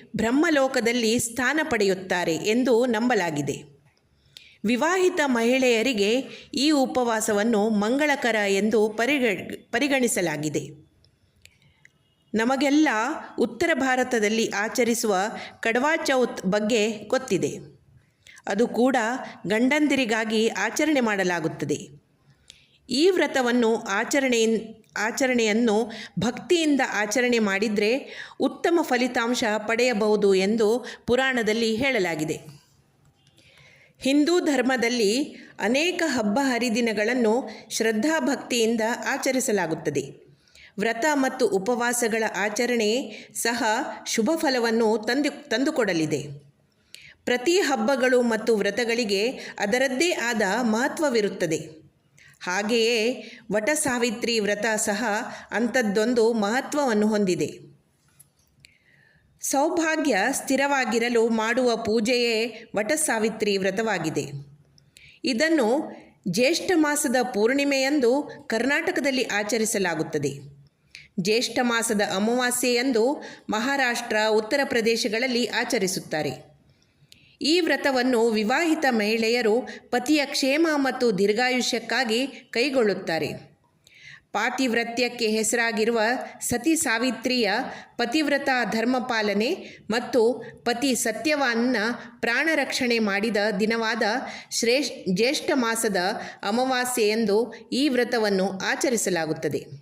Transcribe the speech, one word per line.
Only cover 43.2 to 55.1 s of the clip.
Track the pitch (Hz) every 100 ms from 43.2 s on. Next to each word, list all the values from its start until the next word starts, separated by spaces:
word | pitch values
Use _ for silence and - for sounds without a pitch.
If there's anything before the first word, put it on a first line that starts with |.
| -
ಸಹ | - 233 240 233 226 320 - -
ಶುಭ | - 220 320
ಫಲವನ್ನು | 320 254 233 226 220 220
ತಂದು, | 220 254 285 - -
ತಂದುಕೊಡಲಿದೆ. | 226 277 311 214 170 156 143 143 - - _ _ _ _ - - - -
ಪ್ರತಿ | 247 247 349
ಹಬ್ಬಗಳು | 294 269 220 269 254 247
ಮತ್ತು | 240 220 226 220
ವ್ರತಗಳಿಗೆ | 196 202 233 233 226 196 226 - - -
ಅದರದ್ದೇ | 202 247 262 254 339
ಆದ | 349 233 226 196 208
ಮಹತ್ವವಿರುತ್ತದೆ. | 240 214 277 - 302 233 202 190 175 160 - - - _ _ _ - -
ಹಾಗೆಯೇ | - 185 214 240 226 240 220 254 - - -
ವಟ | 202 214
ಸಾವಿತ್ರಿ | 302 294 247 240 214 233 226
ವ್ರತ | 202 202 226 214
ಸಹ | 220 202 240